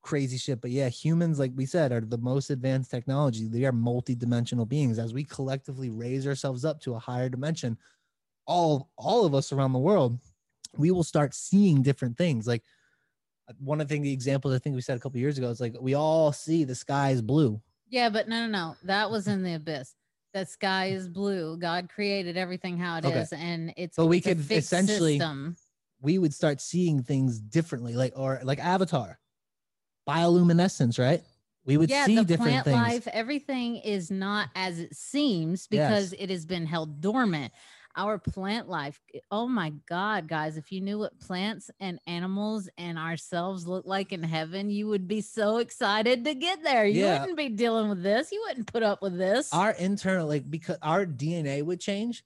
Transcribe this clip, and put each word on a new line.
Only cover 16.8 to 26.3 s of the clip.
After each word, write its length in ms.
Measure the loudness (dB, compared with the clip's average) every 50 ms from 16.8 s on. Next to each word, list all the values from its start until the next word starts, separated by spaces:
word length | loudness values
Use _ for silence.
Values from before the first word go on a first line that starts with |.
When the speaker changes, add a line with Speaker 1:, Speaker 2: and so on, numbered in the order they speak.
| -4 -2 0 2 4 4
Speaker 1:
is 100 | 2 2
blue. 400 | 2 2 4 4 4 4 2 -2 _ _ _ _ _ _
Speaker 2:
Yeah, 200 | 0 2 2 2
but 180 | 2 0 -2
no, 200 | 0 -2 -2 -2
no, 0 |
no. 280 | -2 -2 -2 -4 -4 -8 _ -4
That 280 | -2 0 0 0 0
was 160 | -2 -2 -2
in 160 | -2 -2 -2 -2
the 120 | -2 -4
abyss. 380 | -6 -6 -6 -8 -8 -8 -12 _ _ _ _ _ _ _ _ _
The 120 | -8 -8
sky 420 | -8 -8 _ -2 0 0 0 0
is 220 | -2 -2 -4 -6 -8
blue. 480 | -6 -4 -2 -2 -2 -2 -4 -6 -6
God 320 | -4 -4 -2 -2 -2 -4 -6 -8
created 440 | -4 -2 -2 -2 -2 -4 -4 -4
everything 400 | -4 -4 -4 -6 -6 -6 -6 -4
how 200 | -4 -4 -4 -4
it 80 | 0 0
Speaker 1:
Okay. 140 | 0 0 0
Speaker 2:
is, 140 | -2 -4 -8
and 400 | -8 -6 -6 -4 -4 -6 -8 -8
it's, 220 | -8 -10 -8 0
Speaker 1:
But 80 | 2 4
we 120 | 6 6 4
Speaker 2:
it's 80 | 4
a 20 | 2 0
Speaker 1:
could 100 | 0 0
Speaker 2:
fixed 220 | 0 0 0 2 2
Speaker 1:
essentially 480 | 2 2 2 2 2 4 4 4 4 4
Speaker 2:
system. 380 | 2 -2 -2 -6 -8 -8 -10 _ _ _ _ _ _ _ _ _
Speaker 1:
we 180 | 0 2 2
would 160 | 4 4 2